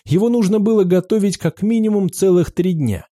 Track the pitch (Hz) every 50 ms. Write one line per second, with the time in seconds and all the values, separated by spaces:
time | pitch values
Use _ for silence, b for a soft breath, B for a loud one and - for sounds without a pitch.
0 | B - 143 185 220 240 240 240 208 180 214 220 196 226 220 214 190 175 185 180
1 | 175 - 220 214 196 202 - - - 160 - - 196 214 233 226 220 214 208 202
2 | 196 175 - - 190 190 180 180 165 - - 180 175 185 175 156 139 113 98 82
3 | - _